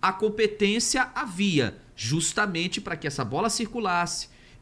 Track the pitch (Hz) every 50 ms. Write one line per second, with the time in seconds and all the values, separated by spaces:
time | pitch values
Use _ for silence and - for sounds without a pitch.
0 | - 185 185 190 214 214 208 214 220 208 208 - 208 196 208 226 233 - - 269
1 | 254 247 - - 302 254 180 170 202 202 175 143 123 104 - - - - - -
2 | - 110 139 165 160 - - - 208 208 180 165 170 180 175 - 202 202 170 160
3 | - 151 139 - 139 104 127 147 196 226 - - 240 208 - 240 220 196 175 175
4 | 175 170 - - - - - - - - - -